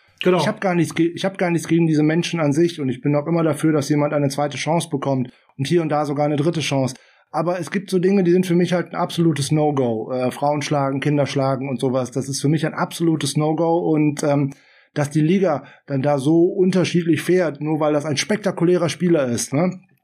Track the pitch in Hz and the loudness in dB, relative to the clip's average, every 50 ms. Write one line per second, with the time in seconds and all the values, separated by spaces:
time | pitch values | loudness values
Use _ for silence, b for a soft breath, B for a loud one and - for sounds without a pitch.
0 | b b b b - 180 185 170 151 208 214 - 196 185 175 175 156 - - 165 | b b b b 0 2 2 2 2 -2 -2 -2 -2 0 0 0 0 0 0 0
1 | 165 170 170 160 - 190 190 - 185 170 170 160 - - 165 170 170 160 156 147 | -2 -2 -2 -4 -6 -6 -4 -2 -2 -2 -2 -2 -2 0 2 2 2 2 2 2
2 | 156 151 160 170 165 - 175 170 156 143 139 160 175 170 170 160 139 131 117 - | 2 2 2 0 -2 -2 -2 -2 0 0 2 2 0 0 0 -4 -4 -4 -4 -2
3 | - 143 147 147 147 165 170 170 160 160 143 147 160 160 151 147 - - 151 147 | -2 0 0 0 0 0 0 0 0 0 0 0 0 2 2 2 0 0 0 0
4 | 143 147 151 147 143 135 - 151 147 143 135 131 - 151 165 165 - - 147 131 | 0 0 0 0 0 0 0 -2 -4 -4 -4 -4 -4 -2 -2 -2 -2 -4 -4 -4
5 | - 139 135 131 120 123 B B B B B B 139 - 170 170 160 147 151 147 | -2 -2 -2 -2 -2 -4 B B B B B B -2 0 0 0 0 0 -2 -2
6 | 151 143 143 143 147 147 151 139 151 175 165 160 - - 139 135 131 123 131 b | -2 -2 -2 -2 0 0 0 0 0 0 -2 -2 -2 -2 0 0 -2 -2 -4 b
7 | b b b b b b - 156 160 175 180 185 156 139 - 202 190 - 190 180 | b b b b b b -6 -4 -2 -2 -4 -4 -6 -6 -6 -6 -4 -2 -2 0
8 | 170 190 202 202 175 170 175 185 180 180 170 175 175 165 180 175 165 - - 165 | 2 2 2 4 4 4 4 4 4 2 2 2 2 2 0 -2 -2 -4 -4 -4
9 | 180 175 - 175 170 165 147 143 - - 151 156 151 151 143 139 127 120 113 110 | -4 -2 0 0 2 2 2 0 0 0 2 2 2 2 2 0 0 0 -2 -4
10 | 113 - 131 127 127 123 - - 143 147 147 147 139 - 151 143 135 135 135 135 | -4 -4 -4 -2 -2 -2 -2 0 0 0 0 0 -2 -2 -2 0 0 -2 -2 -2
11 | 139 147 147 143 139 135 - 143 135 135 135 120 135 143 127 - 139 131 123 131 | 0 0 2 2 0 0 0 0 0 0 0 -2 -4 -6 -4 -2 -2 0 0 -2
12 | 123 120 - 135 117 143 131 - - 139 160 147 160 156 - - 175 - - - | -2 -4 -4 -6 -6 -6 -4 -2 0 0 2 0 0 -2 -4 -4 -6 -4 -4 -2
13 | 170 165 160 147 147 135 - 151 151 156 156 165 170 165 165 175 175 165 156 151 | 0 0 0 0 -2 -2 -2 0 0 0 0 0 0 2 0 0 0 0 2 2
14 | 151 151 143 - - 147 143 143 143 139 B B B B B B B B B 147 | 2 0 0 0 0 0 2 2 0 -2 B B B B B B B B B -4
15 | 143 147 - 156 151 160 190 196 190 170 147 127 B B B B B - 139 135 | -4 -2 0 2 2 2 2 2 2 0 0 -2 B B B B B -6 -4 0
16 | 127 147 147 135 127 156 165 170 170 185 - 196 180 190 185 185 160 - - 175 | 0 2 0 2 2 4 4 4 4 4 2 2 2 2 4 2 2 2 0 0
17 | 165 170 156 139 - - 180 185 170 151 135 143 151 156 156 151 156 151 151 147 | 2 0 0 0 0 2 2 2 2 0 -2 -4 -4 -2 -2 0 2 2 0 0
18 | 139 135 143 - - - 214 208 - 190 - - 170 170 180 175 170 151 - - | 0 -2 -4 -2 -2 -2 -2 -2 -2 -2 -2 0 2 2 2 2 2 0 -2 0
19 | 180 175 170 151 135 123 117 - - - 135 143 180 185 185 - - _ _ _ | 0 2 2 2 2 0 -2 -4 -4 -2 -2 0 0 0 -2 -6 -14 _ _ _